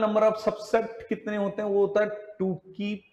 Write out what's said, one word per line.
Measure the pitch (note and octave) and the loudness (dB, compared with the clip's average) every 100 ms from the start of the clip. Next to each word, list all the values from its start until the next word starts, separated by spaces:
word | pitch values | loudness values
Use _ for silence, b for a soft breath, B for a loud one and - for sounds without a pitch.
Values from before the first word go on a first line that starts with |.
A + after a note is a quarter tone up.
number | G#3+ G#3 | 2 4
of | G#3+ G#3+ | 4 4
subset | G#3+ - - A3+ G#3+ - - | -2 -4 0 0 0 -8 -6
कितने | A3 G#3+ G#3 | -6 -4 -2
होते | G3+ G3+ | -2 -2
हैं? | G#3 | 0
वो | G3 | 2
होता | G3 G#3 | 4 2
है | G#3 - - - | 0 -2 -12 -4
टू | F#3+ F3 - | -2 -2 -8
की | - G3+ G3+ - | -8 -6 -6 -12